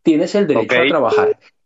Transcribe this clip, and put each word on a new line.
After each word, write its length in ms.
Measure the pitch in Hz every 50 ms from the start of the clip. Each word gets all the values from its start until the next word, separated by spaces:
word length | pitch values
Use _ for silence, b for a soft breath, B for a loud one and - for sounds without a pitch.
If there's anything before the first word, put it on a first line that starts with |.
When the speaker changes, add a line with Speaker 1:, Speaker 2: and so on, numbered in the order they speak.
Speaker 1:
tienes 320 | - 165 156 151 185 175 -
el 120 | 208 202
derecho 300 | 151 135 113 110 - 127
Speaker 2:
Ok. 80 | 120 127
Speaker 1:
a 40 | 143
trabajar. 500 | 165 151 123 113 - 107 - 427 - _ b b b _ _